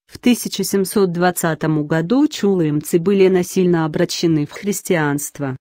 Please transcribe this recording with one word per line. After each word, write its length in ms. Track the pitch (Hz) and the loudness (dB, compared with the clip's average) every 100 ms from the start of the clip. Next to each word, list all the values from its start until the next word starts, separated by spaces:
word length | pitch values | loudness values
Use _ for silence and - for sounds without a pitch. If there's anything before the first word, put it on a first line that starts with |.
| _ | _
В 140 | - | -2
тысяча 440 | 247 233 190 - | 0 0 -2 -6
семьсот 480 | 190 196 190 220 190 | -2 -2 0 0 0
двадцатом 760 | 170 180 175 170 156 160 156 147 | 2 0 0 -2 -2 -2 -2 0
году 400 | 160 170 254 302 | -2 0 2 0
чулымцы 720 | - 202 190 156 147 - 175 | 0 0 2 0 -2 0 -2
были 280 | 170 202 190 | 2 4 4
насильно 580 | 185 180 190 180 170 160 | 4 0 0 2 2 0
обращены 600 | 165 175 - 170 156 147 | -2 -2 0 0 0 -2
в 60 | |
христианство. 1080 | - 202 196 - 180 147 143 - - 139 131 | -6 -6 -4 -2 0 0 -2 -6 -8 -8 -8